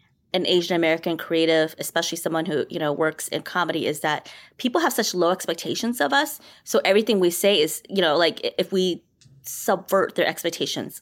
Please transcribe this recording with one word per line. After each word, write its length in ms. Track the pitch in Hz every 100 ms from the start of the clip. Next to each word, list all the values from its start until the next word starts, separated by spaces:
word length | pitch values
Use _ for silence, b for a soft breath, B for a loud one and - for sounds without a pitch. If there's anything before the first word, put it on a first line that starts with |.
| _ _ _
an 120 | 185 180
Asian 300 | 180 170 175
American 400 | 165 165 170 165
creative, 580 | - 165 160 160 156 -
especially 400 | - 165 165 170
someone 280 | 170 160 160
who, 200 | 151 -
you 100 | 170
know, 140 | 151
works 340 | 147 156 - -
in 140 | 156
comedy, 440 | 156 180 170 170 113
is 140 | 151
that 300 | 160 147 - B B _
people 220 | 254 339
have 140 | 320
such 200 | 247 220
low 160 | 180 170
expectations 720 | 185 - 165 156 - 226 240
of 140 | 285
us. 260 | 277 294 - b b
So 160 | - 208 180
everything 340 | 196 220 208
we 100 | 175
say 280 | 175 202 196
is, 220 | 156 - -
you 120 | 196
know, 140 | 170 147
like, 240 | 165 156 -
i-, 80 | -
if 140 | 180
we 320 | 190 185 170 - _ - -
subvert 720 | - - - 185 180 196 - -
their 100 | 165
expectations, 720 | - 170 - 139 - - -